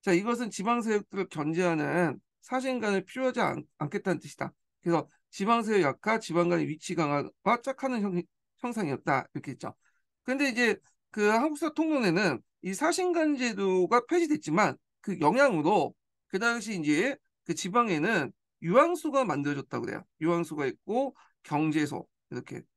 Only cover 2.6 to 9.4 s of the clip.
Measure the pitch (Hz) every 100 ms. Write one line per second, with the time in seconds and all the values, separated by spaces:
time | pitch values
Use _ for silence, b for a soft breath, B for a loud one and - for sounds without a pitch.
2.6 | 262 247 220 190 185 254 262 240 170 117
3.6 | - _ 147 165 - 170 147 - 135 _
4.6 | _ _ 170 165 - b _ - 196 233
5.6 | 220 208 147 - 214 226 - 170 175 170
6.6 | 143 156 - 175 143 143 - _ 190 233
7.6 | - 262 269 240 202 175 175 _ _ _
8.6 | 247 220 165 135 - 135 - 139